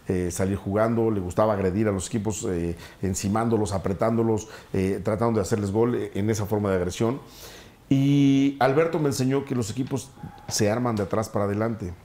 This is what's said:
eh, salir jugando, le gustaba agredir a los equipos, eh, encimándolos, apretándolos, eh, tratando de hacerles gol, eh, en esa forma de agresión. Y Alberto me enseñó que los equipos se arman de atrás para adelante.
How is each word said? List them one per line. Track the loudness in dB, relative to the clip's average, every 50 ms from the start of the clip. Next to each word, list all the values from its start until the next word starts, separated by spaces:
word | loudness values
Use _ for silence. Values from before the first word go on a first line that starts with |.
| -6 -2
eh, | -2 0 0 -2
salir | -2 -2 -2 -2 -2
jugando, | -2 -4 -2 0 2 2 2 2 2 2 2
le | 0 0
gustaba | -2 -2 0 2 2 2
agredir | 2 2 2 0 2 2 2 2
a |
los | 0 0 -2 -4
equipos, | -4 -4 -2 -4 -4 -4 -4 -4
eh, | -2 -2 -2 -4 -4 -6 -10 -16 -10 -6
encimándolos, | -4 -4 -2 -2 -2 0 0 0 2 2 2 2 0 0 -2
apretándolos, | -2 -2 -2 -2 0 0 0 2 2 2 2 0 0 -2 -6 -14 -18 -12 -4
eh, | -2 0 0 0 0 0 -2
tratando | -2 0 0 0 2 2 0
de |
hacerles | 0 0 0 -2 0 0
gol, | 2 2 2 2 2
eh, | -2 -4 -4 -4
en | -2 0 0
esa | 0 -2 -2
forma | -2 -2 0 2 2
de | 2 2
agresión. | 0 -2 -2 0 0 0 0 -2 -8 -14 -20 -20 -20 -18 -18 -20 -20 -20 -20 -20 -2 0
Y | 2 4 4 4 4 6 6 6 6 4 4 2 2 2
Alberto | 2 2 4 4 2 2 0 0
me | 0 0
enseñó | 0 0 0 0 0 0 -2
que | -2 -2
los | -2 -2 -2
equipos | -4 -6 -4 -4 -4 -6 -6 -10 -16 -16 -16 -16 -16 -16 -12 -6
se | -2 0 2 2
arman | 2 0 0 0 0
de | 0 0
atrás | 0 0 -2 -2 -2
para | -2 -2 0
adelante. | 0 0 0 0 -2 -2 -4 -6 -8 -10 -10 -14